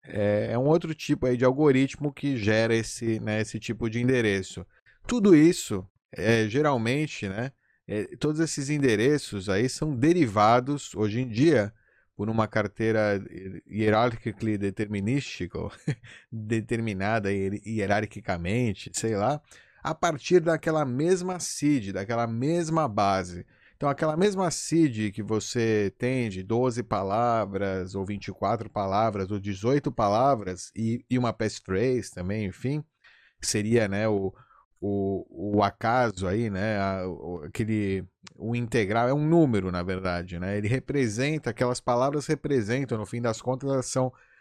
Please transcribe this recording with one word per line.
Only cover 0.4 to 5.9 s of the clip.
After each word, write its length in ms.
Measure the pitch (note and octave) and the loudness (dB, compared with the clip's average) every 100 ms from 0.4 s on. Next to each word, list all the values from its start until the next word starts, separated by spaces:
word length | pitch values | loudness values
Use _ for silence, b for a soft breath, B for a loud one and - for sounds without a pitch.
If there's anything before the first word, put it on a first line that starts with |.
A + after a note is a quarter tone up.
| A2 | 0
é 60 | A2+ | 0
um 100 | C#3 | 2
outro 260 | E3 E3 | 2 0
tipo 320 | D#3 - D3 C3 | -8 -4 0 0
aí 100 | B2 | 2
de 80 | |
algoritmo 720 | B2+ C3 D3+ C3 C3+ - C#3+ | 2 4 4 6 2 -2 -6
que 240 | - C#3+ C3 | -4 -4 0
gera 380 | G#2 G#2+ A2+ A2+ | 2 4 4 2
esse, 440 | A2 - A2+ A2 | -2 -4 -2 -2
né, 220 | A2 G#2+ | -2 -2
esse 180 | A2 A2 | -4 -6
tipo 300 | - A2+ A#2 | -8 -4 -4
de 100 | A2+ | 0
endereço. 680 | B2 B2+ A2 G2 F#2+ - F2+ b b b - | 2 2 2 0 -2 -12 -16 b b b -2
Tudo 280 | B3 G3+ D#3+ | 4 8 10
isso, 520 | D#3+ F3+ - G2 F#2 | 8 4 -4 -8 -8